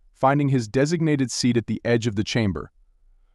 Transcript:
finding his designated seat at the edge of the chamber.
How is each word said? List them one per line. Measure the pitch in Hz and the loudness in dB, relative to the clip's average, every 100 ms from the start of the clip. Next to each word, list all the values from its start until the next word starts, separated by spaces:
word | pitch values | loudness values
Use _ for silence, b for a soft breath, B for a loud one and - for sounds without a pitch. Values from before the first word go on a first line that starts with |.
| _ | _
finding | _ 131 143 139 | _ 2 2 2
his | 131 107 | 0 0
designated | 131 147 170 160 143 127 | 0 0 0 0 0 -2
seat | - 127 120 | 0 0 2
at | - | -2
the | 107 | -4
edge | 117 120 117 | 0 0 0
of | 104 | -4
the | |
chamber. | 98 127 104 80 - _ _ _ _ _ _ | -2 0 0 -2 -8 _ _ _ _ _ _